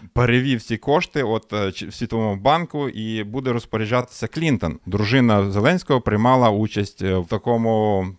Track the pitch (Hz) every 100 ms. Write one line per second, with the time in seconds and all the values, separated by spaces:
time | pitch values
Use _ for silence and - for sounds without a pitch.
0 | 107 - 120 123 135 120 - 113 - 156
1 | 165 151 113 110 - 104 98 - 90 -
2 | 120 113 107 95 123 160 165 151 139 107
3 | 110 110 104 131 131 120 - 110 107 123
4 | 123 - - - 160 110 85 67 - 101
5 | 104 131 120 101 98 101 127 180 - 131
6 | 113 104 120 131 120 104 110 104 101 -
7 | 95 92 85 110 123 117 113 110 107 98
8 | 92